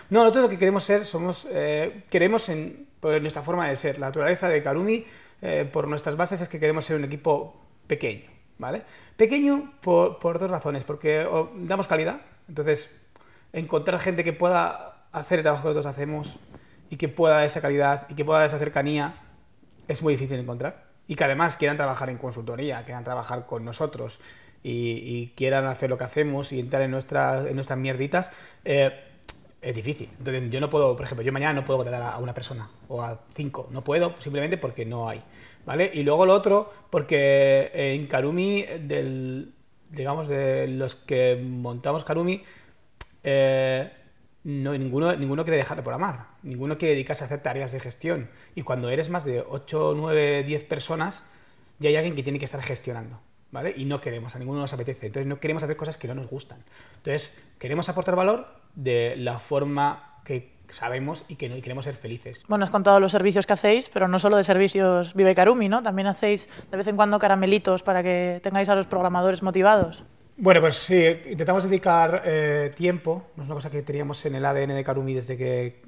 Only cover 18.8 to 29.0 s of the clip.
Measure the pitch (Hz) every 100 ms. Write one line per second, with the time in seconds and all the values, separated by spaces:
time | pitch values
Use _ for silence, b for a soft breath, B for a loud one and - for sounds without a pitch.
18.8 | 143 151 147 - - - - _ - -
19.8 | - 147 160 135 131 131 123 120 139 -
20.8 | _ _ - 151 147 139 165 - 147 147
21.8 | 139 127 131 123 131 117 113 120 143 120
22.8 | 120 123 120 123 117 123 120 117 113 117
23.8 | 151 120 117 - b b b b 135 120
24.8 | 117 113 123 120 120 - 131 135 135 127
25.8 | 131 123 120 151 147 139 135 127 123 135
26.8 | 135 131 135 139 135 131 139 135 131 131
27.8 | 131 127 143 180 180 B B B - 143
28.8 | 135 -